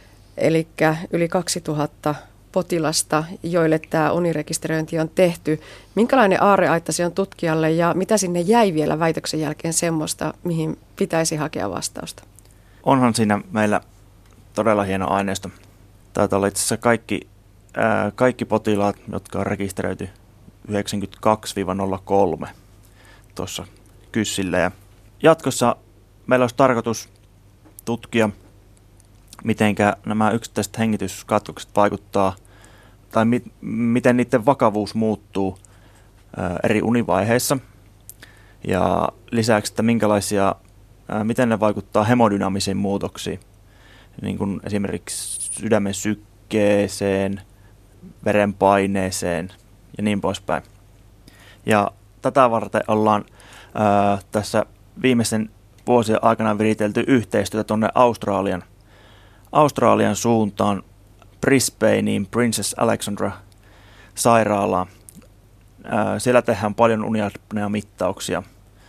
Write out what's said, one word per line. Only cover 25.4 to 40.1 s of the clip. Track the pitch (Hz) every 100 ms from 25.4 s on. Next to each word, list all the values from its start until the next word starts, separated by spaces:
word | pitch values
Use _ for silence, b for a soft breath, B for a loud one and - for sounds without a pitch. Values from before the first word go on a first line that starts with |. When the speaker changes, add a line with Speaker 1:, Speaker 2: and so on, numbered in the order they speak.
| - - 120 - - _ _ _ -
Speaker 2:
meillä | 127
olisi | 123 -
tarkoitus | 135 117 117 110 - _ _ _ _ _ - -
tutkia, | - 117 - 117 107 98 - - - _ _ - _ - _ -
mitenkä | 113 107 107 101 104 - 110
nämä | 107 107
yksittäiset | 117 - - 104 -
hengityskatkokset | 113 107 95 - - 104 - - - -
vaikuttaa, | 104 101 - 101 95 90 b b b b b b _
tai | 113
mi-, | 113 120 - -
miten | 110 110 117 123 123 123
niiden | 120 127 110
vakavuus | 131 113 104 101
muuttuu, | 113 110 101 - 95 95 95 b b b b b b _ -
ää, | 92 87
eri | - 107
univaiheissa. | 90 120 92 92 104 120 - 135 - - - - - - B B B B -
Ja | 92 92 87 82 - -
lisäksi, | 117 113 107 -
että | -
minkälaisia, | 113 117 107